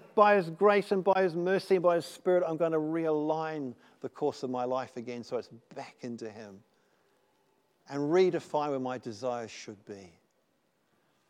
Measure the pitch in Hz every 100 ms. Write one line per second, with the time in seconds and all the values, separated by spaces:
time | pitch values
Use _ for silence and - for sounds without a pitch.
0 | - - 208 202 165 160 208 202 185 196
1 | 185 190 185 165 180 190 - 185 175 170
2 | - - 185 180 165 160 165 160 156 165
3 | 160 151 151 156 156 156 131 120 _ _
4 | 131 - 147 - 131 123 123 127 123 127
5 | 113 120 113 123 - 117 _ 139 - -
6 | 123 113 113 107 104 98 _ _ _ _
7 | _ _ _ _ _ _ _ _ - 139
8 | 147 180 185 160 - 151 147 135 127 127
9 | 123 104 127 120 110 - - 101 110 101
10 | 90 82 _ _ _ _ _ _ _ _
11 | _ _